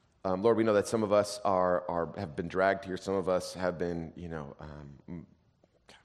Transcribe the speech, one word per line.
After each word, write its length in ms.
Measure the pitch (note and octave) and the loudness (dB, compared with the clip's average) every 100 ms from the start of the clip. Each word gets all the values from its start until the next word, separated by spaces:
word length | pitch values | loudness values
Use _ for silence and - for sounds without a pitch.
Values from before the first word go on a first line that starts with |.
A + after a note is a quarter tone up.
| _ _ | _ _
Um, 180 | F#2+ F#2 | -2 2
Lord, 140 | A2 A2 | 4 4
we 80 | |
know 80 | A2 | 6
that 160 | G#2 G2 | 4 4
some 140 | A2+ | 0
of 100 | G#2 | 4
us 260 | G#2 G#2 - | 4 4 0
are, 400 | - F#2 F2+ F2 - | 0 2 4 2 0
are, 220 | E2+ D#2+ - | -2 -4 -6
have 180 | F#2+ | -8
been 140 | D2 E2+ | -6 -4
dragged 380 | F#2 F#2+ F#2+ F#2+ | 2 2 2 -2
here. 100 | F#2 | -8
Some 180 | - | -2
of 140 | G2 F2 | -2 2
us 240 | F2+ - | 0 -2
have 240 | F2 F#2 F2 | -4 -2 -2
been, 340 | F2 E2+ D#2+ - | -4 -4 -6 -10
you 120 | F2 | -10
know, 280 | D#2+ C#2+ - | -10 -10 -14
um, 680 | D2+ D2 C#2+ C2+ - E2+ - _ _ _ _ _ _ - | -14 -14 -16 -18 -14 -14 -14 _ _ _ _ _ _ -20